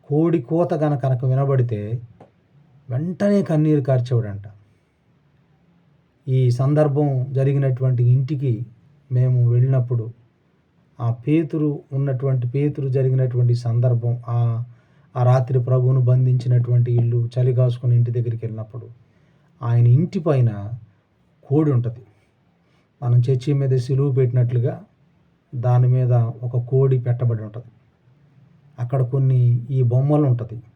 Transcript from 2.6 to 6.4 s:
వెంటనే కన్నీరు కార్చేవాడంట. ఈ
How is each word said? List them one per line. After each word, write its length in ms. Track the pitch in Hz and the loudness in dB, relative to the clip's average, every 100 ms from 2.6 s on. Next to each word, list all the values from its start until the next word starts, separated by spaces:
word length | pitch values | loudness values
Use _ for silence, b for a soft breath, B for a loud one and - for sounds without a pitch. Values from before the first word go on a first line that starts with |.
| _ _ - | _ _ -8
వెంటనే 540 | 123 165 175 202 202 | -6 -6 -2 0 2
కన్నీరు 380 | - 156 156 151 | 2 0 2 2
కార్చేవాడంట. 600 | 131 131 - 120 101 101 - - _ _ _ _ _ _ _ _ _ _ _ _ _ _ _ _ - | 2 0 0 -2 -2 -10 -14 -20 _ _ _ _ _ _ _ _ _ _ _ _ _ _ _ _ -4
ఈ 240 | 131 | 0